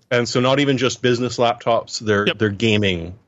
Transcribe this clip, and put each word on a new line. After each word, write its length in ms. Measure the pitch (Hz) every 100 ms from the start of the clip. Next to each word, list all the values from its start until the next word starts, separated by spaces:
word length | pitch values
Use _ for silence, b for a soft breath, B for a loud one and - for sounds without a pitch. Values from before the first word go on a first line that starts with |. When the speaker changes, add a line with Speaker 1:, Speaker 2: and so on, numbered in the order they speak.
| -
Speaker 1:
And 180 | 120 117
so 120 | 131
not 220 | 127 139
even 160 | 143 127
just 240 | 127 -
business 340 | 123 120 123 120
laptops, 640 | 117 117 123 113 - -
they're, 280 | 107 101 104
Speaker 2:
Yep. 100 | 110
Speaker 1:
they're 100 | 107
gaming 640 | 98 113 104 98 87 80 92